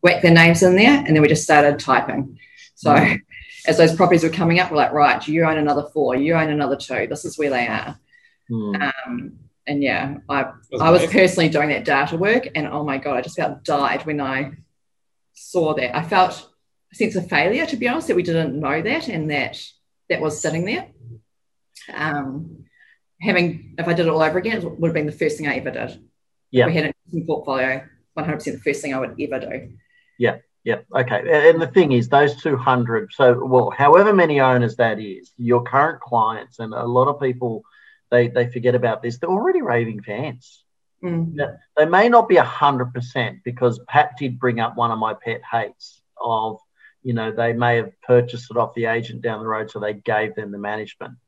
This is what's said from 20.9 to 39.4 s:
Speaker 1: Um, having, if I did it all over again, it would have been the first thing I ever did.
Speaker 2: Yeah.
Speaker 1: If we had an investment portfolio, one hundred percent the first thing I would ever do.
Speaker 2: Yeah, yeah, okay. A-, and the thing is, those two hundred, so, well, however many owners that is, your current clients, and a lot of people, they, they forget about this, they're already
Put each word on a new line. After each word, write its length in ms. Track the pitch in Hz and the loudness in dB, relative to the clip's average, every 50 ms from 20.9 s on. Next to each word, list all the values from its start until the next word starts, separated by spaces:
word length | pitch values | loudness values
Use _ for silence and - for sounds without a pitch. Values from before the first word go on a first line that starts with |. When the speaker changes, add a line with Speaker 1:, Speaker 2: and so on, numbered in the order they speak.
| _ _ - - - - _ _ _ _ _ _ _ _ _ _ _ - - - - | _ _ -20 -20 -20 -20 _ _ _ _ _ _ _ _ _ _ _ -20 -20 -18 -12
Speaker 1:
Um, 720 | - 147 156 147 147 139 135 135 147 160 - - - - _ _ _ _ _ _ _ _ _ _ _ | -8 -6 -6 -6 -6 -6 -8 -10 -10 -12 -14 -18 -20 -20 _ _ _ _ _ _ _ _ _ _ _
having, 540 | 170 208 190 180 175 170 156 - - - - - | -4 -2 0 0 0 0 -4 -8 -14 -18 -12 -8
if 100 | 165 170 | -4 -4
I 60 | 170 | -2
did 140 | 165 170 165 | 0 0 0
it 20 | |
all 120 | 156 160 | 2 2
over 160 | 160 156 156 185 | 2 2 0 -2
again, 200 | 180 226 - - | -4 -2 -6 -6
it 220 | 170 165 170 - | -6 -10 -8 -4
would 80 | 165 165 | -4 -2
have 40 | 156 | -2
been 120 | 156 151 | -2 -4
the 60 | 151 | -4
first 260 | 147 - 170 151 151 - | -4 -2 -4 -4 -4 -4
thing 100 | 156 147 | -6 -6
I 80 | 127 127 | -6 -4
ever 140 | - 135 | -6 -8
did. 300 | - 123 117 123 - - _ _ _ _ _ _ _ _ _ _ | -8 -8 -10 -10 -12 -16 _ _ _ _ _ _ _ _ _ _
Speaker 2:
Yeah. 140 | - 127 120 | 2 2 2
Speaker 1:
If 20 | 120 | 4
we 40 | 165 | 2
had 100 | 165 151 | 0 -2
an 80 | 143 135 _ _ | -2 -6 _ _
investment 220 | _ - 165 135 160 | _ -8 -8 -4 -4
portfolio, 560 | 156 - - - 135 131 127 131 131 131 - - _ _ _ _ _ | -4 -4 -4 -6 -4 -2 -2 -2 -2 -6 -8 -16 _ _ _ _ _
one 120 | - 151 | -8 -6
hundred 120 | 165 151 147 | -6 -6 -6
percent 200 | - 151 127 - | -6 -10 -12 -6
the 60 | - | -4
first 180 | 151 139 135 | -4 -4 -4
thing 120 | - 147 135 | -6 -6 -6
I 60 | 131 | -6
would 200 | 131 - 110 - | -6 -8 -8 -10
ever 200 | 151 143 147 131 | -8 -6 -6 -8
do. 300 | - - - 135 131 110 - - _ _ _ _ _ _ _ _ | -8 -8 -12 -12 -14 -16 -20 -20 _ _ _ _ _ _ _ _
Speaker 2:
Yeah, 200 | 123 110 - - _ _ _ _ _ | -2 -2 -2 -2 _ _ _ _ _
yeah, 160 | 117 113 98 - _ - | -4 -4 -4 -4 _ -4
okay. 280 | 135 127 123 117 101 90 - | -4 -2 0 -2 -4 0 2
A-, 220 | 165 151 143 160 | 2 6 8 8
and 120 | 165 160 | 6 6
the 60 | 165 - | 2 0
thing 260 | - 202 180 147 131 | 2 2 4 4 4
is, 160 | 123 113 120 | 0 0 2
those 320 | - 143 147 143 - - | 4 4 4 4 2 -2
two 160 | - 160 143 123 | -2 -2 -2 0
hundred, 540 | 123 135 127 127 120 117 117 113 101 - - | 0 0 0 0 0 -2 -2 -4 -4 -6 -2
so, 300 | - 139 127 120 123 131 | 2 4 4 4 4 0
well, 260 | 131 127 127 117 - - | 2 2 2 2 2 0
however 380 | - 139 143 156 180 202 214 208 | 2 4 6 8 8 8 6 4
many 260 | 190 175 160 147 143 | 4 4 4 4 2
owners 340 | 135 131 127 123 120 113 - - | 2 4 4 2 2 0 0 0
that 220 | 120 113 107 101 | 0 0 0 -4
is, 320 | 107 104 95 92 - _ _ _ | -8 -12 -14 -16 -18 _ _ _
your 260 | 120 117 120 120 120 | -2 0 0 0 0
current 380 | - - 135 143 160 160 131 | 0 0 2 2 2 0 -6
clients, 580 | - - 120 117 110 110 113 110 - - _ _ | -10 -4 -2 0 0 0 -2 -6 -12 -16 _ _
and 140 | 113 110 110 | -12 -10 -8
a 120 | 123 120 | -8 -6
lot 220 | 120 120 123 127 131 | -2 2 2 2 2
of 120 | 147 143 | 0 -2
people, 420 | 143 131 123 123 123 120 113 107 - _ _ _ _ _ _ _ _ _ | -4 -4 -4 -4 -6 -6 -6 -8 -12 _ _ _ _ _ _ _ _ _
they, 160 | - 120 120 120 | 2 2 2 2
they 220 | 120 123 120 120 | 0 -2 -2 -2
forget 240 | 123 127 113 123 120 | -4 -4 -2 0 0
about 260 | 123 120 117 110 - | 0 0 -2 -4 -4
this, 160 | - 120 117 123 | -6 -10 -8 -8
they're 120 | - 170 | -4 -2
already 320 | 185 196 | -2 -2